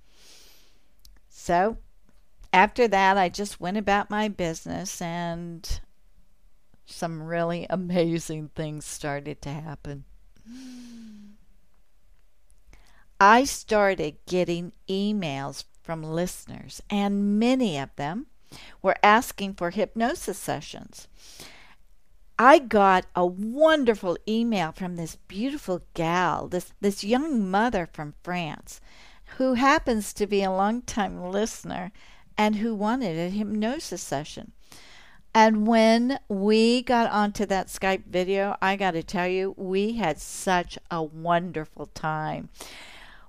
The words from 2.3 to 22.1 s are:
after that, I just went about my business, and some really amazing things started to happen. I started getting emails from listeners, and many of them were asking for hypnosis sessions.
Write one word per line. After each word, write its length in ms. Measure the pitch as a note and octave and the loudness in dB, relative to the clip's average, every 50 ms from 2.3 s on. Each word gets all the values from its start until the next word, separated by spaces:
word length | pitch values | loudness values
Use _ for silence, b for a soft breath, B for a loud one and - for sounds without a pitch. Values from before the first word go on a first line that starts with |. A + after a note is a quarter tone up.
| - - - - | -20 -20 -4 2
after 360 | - F#3 G3 G#3+ - - A#3+ | 4 6 6 6 4 2 2
that, 300 | A3 G3+ F#3+ F#3+ F#3+ G3 | 4 4 4 4 4 4
I 120 | G3+ F#3 F3 | 4 2 0
just 300 | - - G#3 G3+ - - | 0 -4 -8 -8 -8 -8
went 180 | E3 F3 G3+ | -6 -4 -4
about 320 | A3 G3+ G3+ G3 G#3 - - | -2 0 2 2 0 0 -2
my 200 | G#3 G#3 G#3+ G#3+ | -2 -2 -2 -2
business, 720 | F#3+ - F3+ E3 E3 - - E3+ E3+ E3+ F3 G3+ - - | -2 -2 -4 -4 -4 -6 -8 -8 -8 -8 -8 -8 -8 -8
and 800 | F3+ E3 E3+ F3 F3 E3+ E3 E3+ F3 E3+ E3+ E3 - - - - - - - - - - - - - - - - - - - - - - - - - | -8 -6 -6 -4 -4 -6 -6 -6 -8 -10 -12 -8 -6 -6 -6 -6 -8 -12 -20 -20 -20 -20 -20 -20 -20 -20 -20 -20 -20 -20 -20 -20 -20 -20 -20 -20 -20
some 360 | - - - F3+ E3 E3 D#3 D#3 | -20 -10 -8 -6 -6 -6 -8 -8
really 420 | D#3+ E3+ E3+ E3+ E3+ E3+ F3 - - | -4 -2 -2 0 -2 -2 -4 -4 -4
amazing 800 | - F#3+ F3+ F3 F3+ F#3 E3 E3+ E3 E3 - - D#3 D#3 D#3 C#3+ - | -4 -4 -2 0 2 2 2 2 0 -2 -4 -6 -8 -8 -10 -10 -8
things 300 | - D#3 D3+ D3+ D3+ - | -8 -8 -6 -8 -10 -12
started 560 | - - - - D3+ C#3+ C#3+ C#3+ D3+ D3 - | -12 -10 -8 -6 -6 -6 -6 -8 -10 -12 -10
to 80 | - C#3 | -10 -10
happen. 560 | D3 D3+ D#3 D#3+ C#3+ - - D3+ C#3+ C#3+ C#3+ - - - - - - - B A3 A#3+ C4 C4 B3+ B3+ B3 A#3+ A#3+ A#3 A#3 A3+ A3 G#3+ G#3 G#3 G#3 G#3 - - - - - - - - - - - - - - - - - - - - - - - - - - b b b b b b b b b - - | -10 -10 -10 -12 -12 -12 -12 -12 -12 -14 -16 -18 -20 -20 -20 -20 -20 -20 B -20 -20 -18 -18 -18 -18 -18 -18 -18 -18 -18 -18 -18 -18 -20 -20 -20 -20 -20 -20 -20 -20 -20 -20 -20 -20 -20 -20 -20 -20 -20 -20 -20 -20 -20 -20 -20 -20 -20 -20 -20 -20 -20 -20 b b b b b b b b b 2 6
I 240 | G3 G3+ A3+ B3 C#4 | 8 8 10 8 6
started 760 | C#4 - - - - G#3+ G#3 G3+ G3 F#3+ E3 D#3 D3+ D#3 - - | 2 -2 -6 -2 0 2 4 4 4 2 0 -2 -4 -6 -10 -6
getting 440 | - F3 F3+ F3 E3 F3 E3+ F3 F3 - - - | -2 0 0 0 0 -2 -4 -6 -10 -14 -14 -8
emails 800 | - F#3+ F#3+ G3+ G#3 G#3+ G#3 F3+ D3+ C3+ C#3 C#3 C#3 C#3 - - - - - | -6 -4 -2 -2 -2 -2 -2 -2 -4 -4 -4 -6 -8 -10 -12 -16 -18 -20 -14
from 200 | - - E3 D#3+ D#3 | -10 -10 -8 -8 -6
listeners, 800 | D#3 D#3+ E3 F3+ F3+ - - - - - - - C3+ - - - - | -4 -2 -2 -2 -2 -6 -10 -14 -14 -14 -14 -14 -16 -16 -16 -6 -2
and 500 | G#3 G3+ G3+ G3+ G3+ G3+ G3+ G3+ G#3 G#3+ | 0 0 2 2 2 2 2 2 2 4
many 380 | A3+ B3 C4 C4 B3 G3+ D3+ | 4 4 4 2 2 0 0
of 120 | C#3 C3+ - - | -2 -4 -6 -6
them 300 | - C#3+ D3 E3+ A#3 D4+ - - B B B B B B B B B | -6 -6 -4 -6 -6 -10 -12 -18 B B B B B B B B B
were 140 | - F#3+ - - - | 0 0 2 6 6
asking 520 | G#3 G#3 A#3 C4+ - - - G3+ G3 G3 | 6 8 6 4 0 -6 -6 -6 -6 -6
for 160 | - F3 F3 | -4 -4 -4
hypnosis 640 | F3+ G#3 G3+ - - A3+ A3+ B3 F4 - - A3 F3+ | -2 -2 -2 -2 -2 -2 -2 -2 -2 -4 -6 -8 -8
sessions. 720 | - - - C3+ C#3 - - - - - - - - - B B B B B B B B B B B B B B B - - - - - - | -6 -6 -6 -6 -6 -8 -10 -14 -14 -16 -16 -18 -20 -20 B B B B B B B B B B B B B B B -20 -20 -20 -20 -20 -20